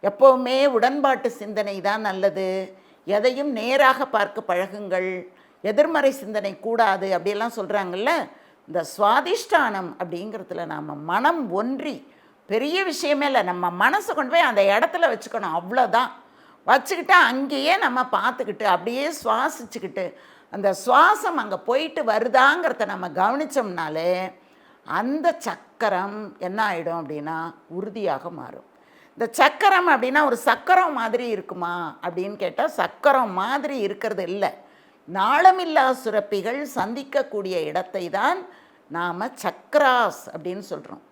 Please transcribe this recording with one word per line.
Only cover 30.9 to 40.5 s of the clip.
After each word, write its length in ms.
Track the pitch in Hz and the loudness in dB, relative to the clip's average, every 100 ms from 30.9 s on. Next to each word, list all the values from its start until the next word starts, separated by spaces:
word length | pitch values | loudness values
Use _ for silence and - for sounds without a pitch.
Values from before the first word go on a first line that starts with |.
மாதிரி 340 | 277 226 233 247 | 0 -2 -2 -2
இருக்குமா 680 | 208 - 190 175 175 165 - | -6 -6 -8 -6 -6 -8 -8
அப்படின்னு 340 | 175 175 190 208 | -8 -6 -6 -4
கேட்டா, 300 | 180 - 302 | -6 -2 -2
சக்கரம் 640 | 311 180 - 294 269 233 | 0 -4 2 4 4 2
மாதிரி 460 | 185 202 277 285 277 | -2 -2 -2 -4 -4
இருக்கிறது 440 | 196 202 226 202 | -4 -4 -6 -4
இல்ல. 320 | 180 196 190 - - _ _ _ - | -6 -2 -4 -4 -20 _ _ _ -10
நாளமில்லா 720 | 185 202 285 370 381 349 302 262 | -2 2 8 8 6 2 2 2
சுரப்பிகள் 760 | 254 226 208 202 202 185 262 285 | 0 0 -2 -2 -4 -4 -6 -6
சந்திக்கக்கூடிய 840 | - 196 240 277 285 269 214 190 180 | -4 -4 -6 -4 -2 -2 -4 -4 -4
இடத்தை 440 | 151 156 185 196 175 | -2 -4 -4 -8 -6
தான் 320 | 185 240 370 349 - _ _ _ | -2 0 -2 -6 -20 _ _ _
நாம 360 | 160 175 170 226 | -6 -6 -4 -8
சக்ராஸ் 920 | - 202 - _ 294 277 247 214 - - | -6 -6 -6 _ 2 4 4 2 -2 -14
அப்படின்னு 300 | 170 170 | -10 -10